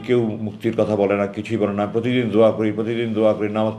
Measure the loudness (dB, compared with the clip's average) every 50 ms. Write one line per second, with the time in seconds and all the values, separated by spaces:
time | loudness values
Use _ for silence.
0 | 0 0 0 2 2 0 -4 -4 -6 -8 -8 -4 -4 -2 0 0 0 2 2 2
1 | 2 2 2 0 0 -2 -4 -8 -6 -4 -2 0 0 0 0 -2 -2 -2 -2 -2
2 | -2 0 0 0 0 2 4 6 6 6 4 2 0 -2 -2 -2 -4 -4 -4 -4
3 | -4 -2 0 2 2 2 2 2 -2 -2 -2 0 0 -2 -2